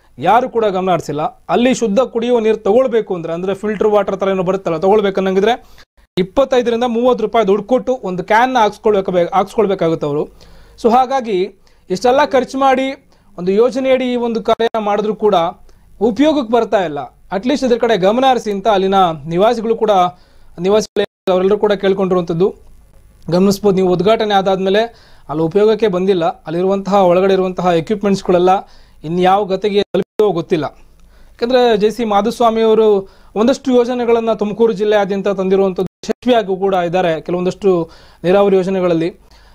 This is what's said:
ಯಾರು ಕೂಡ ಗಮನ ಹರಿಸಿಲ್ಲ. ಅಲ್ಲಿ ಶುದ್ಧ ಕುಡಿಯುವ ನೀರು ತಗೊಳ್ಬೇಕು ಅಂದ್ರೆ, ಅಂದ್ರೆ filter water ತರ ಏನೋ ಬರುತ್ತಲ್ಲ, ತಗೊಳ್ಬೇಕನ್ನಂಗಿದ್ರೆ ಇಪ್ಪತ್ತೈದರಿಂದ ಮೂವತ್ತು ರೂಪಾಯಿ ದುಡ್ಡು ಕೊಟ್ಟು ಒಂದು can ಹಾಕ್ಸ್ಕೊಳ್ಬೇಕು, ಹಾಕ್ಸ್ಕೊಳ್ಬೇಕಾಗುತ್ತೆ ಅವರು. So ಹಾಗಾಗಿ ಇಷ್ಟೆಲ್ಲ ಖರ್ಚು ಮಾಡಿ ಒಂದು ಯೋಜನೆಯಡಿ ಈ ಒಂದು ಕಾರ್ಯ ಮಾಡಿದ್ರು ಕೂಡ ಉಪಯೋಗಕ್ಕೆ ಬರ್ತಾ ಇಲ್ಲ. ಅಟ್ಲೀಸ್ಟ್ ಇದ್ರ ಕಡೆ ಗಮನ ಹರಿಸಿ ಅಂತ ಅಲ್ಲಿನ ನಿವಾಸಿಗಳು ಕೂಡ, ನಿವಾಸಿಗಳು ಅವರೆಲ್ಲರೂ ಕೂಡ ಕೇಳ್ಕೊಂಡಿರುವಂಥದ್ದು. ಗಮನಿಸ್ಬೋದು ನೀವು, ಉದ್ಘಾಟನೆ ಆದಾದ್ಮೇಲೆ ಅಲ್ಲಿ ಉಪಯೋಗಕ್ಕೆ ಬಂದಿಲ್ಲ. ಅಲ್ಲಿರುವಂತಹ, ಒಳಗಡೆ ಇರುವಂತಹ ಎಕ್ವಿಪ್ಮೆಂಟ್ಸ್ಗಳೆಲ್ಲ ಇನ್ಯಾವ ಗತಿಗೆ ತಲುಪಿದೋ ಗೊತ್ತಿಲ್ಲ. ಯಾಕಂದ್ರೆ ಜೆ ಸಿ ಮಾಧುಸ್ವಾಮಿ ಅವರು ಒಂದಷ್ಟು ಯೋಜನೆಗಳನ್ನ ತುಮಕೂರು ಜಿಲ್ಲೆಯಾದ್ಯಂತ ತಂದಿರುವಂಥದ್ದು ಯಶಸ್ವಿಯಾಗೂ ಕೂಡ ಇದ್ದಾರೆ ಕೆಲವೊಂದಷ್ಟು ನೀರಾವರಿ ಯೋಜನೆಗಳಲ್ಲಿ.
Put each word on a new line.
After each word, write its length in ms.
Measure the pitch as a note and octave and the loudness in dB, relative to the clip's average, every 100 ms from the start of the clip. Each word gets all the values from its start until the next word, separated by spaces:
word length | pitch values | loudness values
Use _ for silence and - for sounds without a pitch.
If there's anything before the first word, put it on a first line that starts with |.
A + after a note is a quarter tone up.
| _ - | _ -4
ಯಾರು 300 | D#3+ A3+ B3+ | 2 2 2
ಕೂಡ 160 | A3+ | -2
ಗಮನ 280 | G#3+ F#3 F#3 | -2 0 0
ಹರಿಸಿಲ್ಲ. 300 | E3 - D3 | -2 -2 -6
ಅಲ್ಲಿ 520 | F3+ - - F#3 B3+ | -6 -8 -4 0 2
ಶುದ್ಧ 260 | B3 A3+ G3 | 0 0 0
ಕುಡಿಯುವ 380 | B3 A#3 A#3+ A#3+ | 0 -2 0 0
ನೀರು 180 | A3 G#3+ | 0 0
ತಗೊಳ್ಬೇಕು 580 | G3 A#3 C4 A3+ G#3+ | 2 2 2 0 -2
ಅಂದ್ರೆ, 180 | F3+ D#3+ | -6 -6
ಅಂದ್ರೆ 220 | E3 F#3 | -6 -6
filter 340 | F#3+ G#3+ G#3 G#3 | -4 -4 -2 0
water 280 | G#3 G3 F#3+ | 0 0 -2
ತರ 120 | G3 | -2
ಏನೋ 140 | F#3+ | -2
ಬರುತ್ತಲ್ಲ, 340 | F3 F#3+ F3+ D#3+ | -2 -2 -2 -2
ತಗೊಳ್ಬೇಕನ್ನಂಗಿದ್ರೆ 880 | F#3+ G#3+ G3 F#3+ F#3+ F#3+ G#3+ B3+ - - - _ _ - | 2 2 2 -2 -2 0 0 -2 -6 -20 -20 _ _ -6
ಇಪ್ಪತ್ತೈದರಿಂದ 680 | F#3 - C4+ B3+ A#3 A3+ B3 | -2 0 0 0 0 -2 -2
ಮೂವತ್ತು 380 | A#3 B3+ G#3+ | 0 0 0
ರೂಪಾಯಿ 220 | G#3+ A#3 G#3 | 0 0 2
ದುಡ್ಡು 200 | G#3 G3+ | 0 0
ಕೊಟ್ಟು 340 | B3+ B3+ B3+ | -2 -2 -6
ಒಂದು 220 | F#3+ F3+ | -6 -6
can 320 | - G#3+ B3+ B3+ | 0 2 2 2
ಹಾಕ್ಸ್ಕೊಳ್ಬೇಕು, 560 | G#3 G3+ A3 G3+ F#3+ F3+ E3+ | 0 0 0 0 0 0 0
ಹಾಕ್ಸ್ಕೊಳ್ಬೇಕಾಗುತ್ತೆ 720 | F#3+ G3+ - G3 F#3+ E3 D#3+ D3 | 0 -2 -2 -2 0 -2 -2 -4
ಅವರು. 220 | D3 - - - - - - | -4 -6 -12 -20 -20 -20 -4
So 80 | A#3 | 2
ಹಾಗಾಗಿ 720 | A#3+ B3+ C4+ A#3 F#3 G3 - _ _ - | 2 2 -2 -2 -2 -4 -8 _ _ -10
ಇಷ್ಟೆಲ್ಲ 340 | F#3 B3 C4+ | -2 0 2
ಖರ್ಚು 340 | D4 C4+ B3 C4+ | 2 0 -2 0
ಮಾಡಿ 480 | C4+ C4 C4+ C#4 _ _ _ - | 0 2 -2 -8 _ _ _ -8
ಒಂದು 140 | F3 | -2
ಯೋಜನೆಯಡಿ 600 | G3+ B3 C4+ C4 B3+ B3+ | 2 2 0 0 0 0
ಈ 40 | A#3+ | -2
ಒಂದು 260 | A#3+ A3+ | -4 -4
ಕಾರ್ಯ 260 | A3+ A3+ A3+ A3+ | -2 -2 -2 -2
ಮಾಡಿದ್ರು 360 | G#3 G#3 G#3 | -2 -2 -2
ಕೂಡ 200 | G3 G#3+ F#3 E3+ - - - - - | 0 0 2 0 -6 -20 -20 -18 -4
ಉಪಯೋಗಕ್ಕೆ 520 | G#3+ A3 D4+ D4 A3 | -2 2 0 0 0
ಬರ್ತಾ 320 | A#3 A#3 G#3+ | 0 0 -2
ಇಲ್ಲ. 160 | E3+ C#3+ | -2 -6
ಅಟ್ಲೀಸ್ಟ್ 680 | B2 _ - F#3+ B3 C#4+ C4 | -12 _ -10 -6 -2 -2 0
ಇದ್ರ 100 | A#3 | 0
ಕಡೆ 200 | A#3 G#3 | 0 2
ಗಮನ 280 | F#3+ A#3+ C4 | 2 2 2
ಹರಿಸಿ 200 | A#3+ A3 | 2 -2
ಅಂತ 180 | G3 A3 | -4 0
ಅಲ್ಲಿನ 260 | G3 F#3+ G3 F3+ D#3 D3+ | 0 2 2 2 -2 -4
ನಿವಾಸಿಗಳು 500 | E3+ G#3+ A#3+ A3+ A3+ | 0 2 0 -2 -2
ಕೂಡ, 140 | G#3+ F#3+ F3+ - _ - - - | 2 2 2 -4 _ -20 -20 -6
ನಿವಾಸಿಗಳು 760 | F#3 G#3+ G3+ G#3 G3+ _ - | 0 0 0 -4 -4 _ -2
ಅವರೆಲ್ಲರೂ 260 | F#3 F#3+ G#3 | 0 2 2
ಕೂಡ 140 | G#3 | 0
ಕೇಳ್ಕೊಂಡಿರುವಂಥದ್ದು. 840 | G3+ G3 G3 F#3+ F#3 E3+ E3 G3 - - - - - - _ - | 0 0 0 0 -2 -2 -2 -2 -4 -20 -20 -20 -20 -20 _ -2
ಗಮನಿಸ್ಬೋದು 460 | F3+ G3 G3 G#3 F#3 | 2 2 2 0 2
ನೀವು, 160 | F#3 | 2
ಉದ್ಘಾಟನೆ 420 | F3+ F#3 A3+ G#3+ | 2 2 0 0
ಆದಾದ್ಮೇಲೆ 460 | G3 G3 F#3+ F#3+ G#3 A3+ - - - - | 0 0 -2 0 0 -2 -8 -20 -20 -8
ಅಲ್ಲಿ 140 | D3 | -4
ಉಪಯೋಗಕ್ಕೆ 460 | E3 G3+ G#3+ A3 A3 | -2 2 2 2 0
ಬಂದಿಲ್ಲ. 360 | F3+ F#3+ F#3 | 0 0 0
ಅಲ್ಲಿರುವಂತಹ, 680 | E3 - - E3+ F#3+ G3 F#3+ | -2 -4 -8 -4 -2 -2 0
ಒಳಗಡೆ 400 | G3+ F3+ F3 G3 | 2 4 4 2
ಇರುವಂತಹ 300 | F#3+ F#3 F#3 | 2 0 -2
ಎಕ್ವಿಪ್ಮೆಂಟ್ಸ್ಗಳೆಲ್ಲ 840 | F3+ E3+ D#3 G#3 G3+ G3 - F3+ F3+ G3 - - - - | 0 0 -2 -2 -2 -2 0 2 2 0 -2 -20 -20 -14
ಇನ್ಯಾವ 400 | D3+ F3+ F#3 G3 | -6 0 2 2
ಗತಿಗೆ 380 | G#3 F#3 G#3+ G3+ | 0 -4 -2 -2
ತಲುಪಿದೋ 500 | - - - - G#3+ | -2 -4 -4 -2 -2
ಗೊತ್ತಿಲ್ಲ. 320 | E3+ D#3 E3 | -2 -2 -4
ಯಾಕಂದ್ರೆ 1120 | C3+ - - _ - - - - A#3+ B3 B3 G#3 | -4 -10 -20 _ -20 -20 -20 -8 0 2 2 2
ಜೆ 140 | G#3+ | 0
ಸಿ 140 | G#3+ | -2
ಮಾಧುಸ್ವಾಮಿ 580 | A3 G3+ G3+ - A#3 A3+ | -2 0 0 0 0 2
ಅವರು 520 | A3+ A3 A3 G3 G3 - - G3 | 2 4 4 2 -2 -16 -8 -2
ಒಂದಷ್ಟು 360 | A#3 C4+ C4+ | 0 0 2
ಯೋಜನೆಗಳನ್ನ 600 | B3 A#3+ B3 A#3 A#3 A3+ | 2 2 -2 0 0 0
ತುಮಕೂರು 400 | G#3+ G#3+ G#3 A3+ | -2 -2 0 0
ಜಿಲ್ಲೆಯಾದ್ಯಂತ 560 | F#3+ G#3 G#3+ G3 G3 G3+ | 0 0 0 0 -2 -4
ತಂದಿರುವಂಥದ್ದು 680 | G3 F#3+ F#3+ G3 F3+ F#3 _ - | -2 0 0 0 -2 -8 _ -8
ಯಶಸ್ವಿಯಾಗೂ 500 | - A#3+ A#3 G3 F#3 | -4 0 2 0 -2
ಕೂಡ 180 | G3 | -2
ಇದ್ದಾರೆ 460 | F#3+ F3 F#3 F3+ D#3 | 0 0 0 0 -2
ಕೆಲವೊಂದಷ್ಟು 680 | - F3+ F3+ F3+ G3 F3 E3 - - _ | -4 -4 -4 -2 0 0 -2 -12 -20 _
ನೀರಾವರಿ 320 | E3 G3 G3+ F#3+ | 0 2 4 2
ಯೋಜನೆಗಳಲ್ಲಿ. 540 | F#3 F#3+ F3+ E3 E3 - _ - - | 0 -2 0 0 -2 -8 _ -20 -20